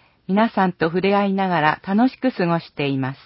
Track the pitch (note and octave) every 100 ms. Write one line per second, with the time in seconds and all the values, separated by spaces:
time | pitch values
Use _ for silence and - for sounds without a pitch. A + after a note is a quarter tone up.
0 | _ _ - F#3+ A3+ - F#3+ F3 D#3+ F3
1 | F#3+ G3+ G3+ G3 F#3+ E3+ D3+ D3+ - G3+
2 | B3+ - B3+ - F3 E3+ - - C#3+ C3+
3 | C3 C#3